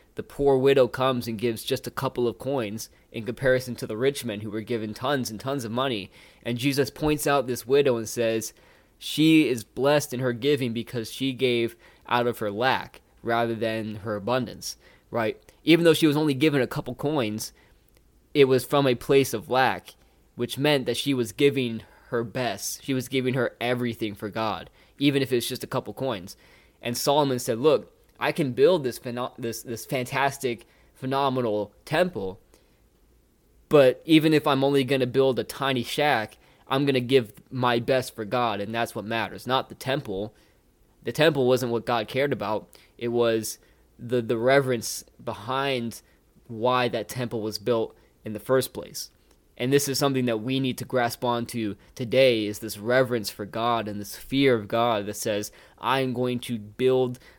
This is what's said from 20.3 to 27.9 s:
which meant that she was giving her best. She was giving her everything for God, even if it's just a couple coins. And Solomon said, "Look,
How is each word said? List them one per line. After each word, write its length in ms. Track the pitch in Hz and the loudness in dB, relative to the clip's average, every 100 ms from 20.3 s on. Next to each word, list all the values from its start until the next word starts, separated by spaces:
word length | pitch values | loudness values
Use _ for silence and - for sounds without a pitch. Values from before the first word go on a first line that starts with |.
| - | -8
which 220 | 120 131 | -6 0
meant 280 | 147 143 123 | 2 2 0
that 100 | 117 | -4
she 160 | 143 | -2
was 200 | 131 110 | -2 -2
giving 500 | - 143 139 123 113 - - - | 2 2 2 -4 -6 -12 -20 -6
her 160 | 120 | -6
best. 580 | 107 131 120 101 - - | -4 -4 -4 -4 -8 -8
She 120 | - | -4
was 140 | 131 123 | -4 -2
giving 260 | 131 127 | -2 0
her 200 | 131 117 - | 0 -2 -2
everything 540 | 120 123 123 110 110 | -2 -2 -2 -4 -6
for 160 | 101 107 | -6 -8
God, 400 | 113 110 90 80 _ _ - | -4 -4 -4 -10 _ _ -2
even 240 | 143 139 | 0 2
if 100 | 131 | 0
it's 160 | 123 - | -2 -2
just 160 | 123 | -8
a 40 | 127 | -6
couple 260 | 131 107 | -6 -6
coins. 420 | - 131 104 87 - _ _ _ _ | -8 -6 -6 -10 -20 _ _ _ _
And 140 | 120 120 | -8 -4
Solomon 420 | - 143 143 127 | 0 2 2 0
said, 200 | 131 113 | -2 2
"Look, 340 | 151 123 - | 4 2 0